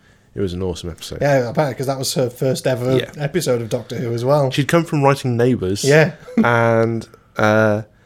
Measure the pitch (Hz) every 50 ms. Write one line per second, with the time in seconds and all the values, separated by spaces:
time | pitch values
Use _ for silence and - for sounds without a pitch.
0 | _ _ _ _ _ _ _ - 101 90 87 90 95 92 85 - - 85 78 -
1 | - - - - 139 143 139 131 123 113 - 175 156 135 113 - 131 131 135 131
2 | 131 - - 156 127 117 - - 143 131 127 131 - 135 131 117 123 127 131 127
3 | - - - 151 143 143 - 175 - 135 123 117 117 107 - 117 110 - 120 -
4 | 131 117 117 117 120 131 147 151 139 131 - - 135 - 165 170 160 - 165 147
5 | 139 139 139 - - 127 120 117 120 131 123 101 92 92 98 104 - 135 143 160
6 | 151 - - - - - - - 113 120 120 117 117 117 113 113 113 113 117 113
7 | 113 - - - _ _ _ - 110 107 107 110 110 107 104 107 107 - _ _
8 | _